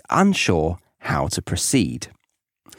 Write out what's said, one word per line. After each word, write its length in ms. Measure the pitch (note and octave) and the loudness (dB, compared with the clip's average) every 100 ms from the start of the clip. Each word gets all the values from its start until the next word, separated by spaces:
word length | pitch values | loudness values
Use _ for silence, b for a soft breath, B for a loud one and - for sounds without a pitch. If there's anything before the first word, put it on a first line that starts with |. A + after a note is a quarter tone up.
| - | -2
unsure 720 | D3 G3+ F#3 - E2+ D#2 F2+ _ _ | 2 2 2 2 2 0 -4 _ _
how 300 | - G2 C#2+ | -4 -2 -2
to 140 | - | -4
proceed. 640 | - G2 - C3+ C#2+ A#1+ - _ _ _ _ _ _ | -4 -4 0 0 0 -4 -12 _ _ _ _ _ _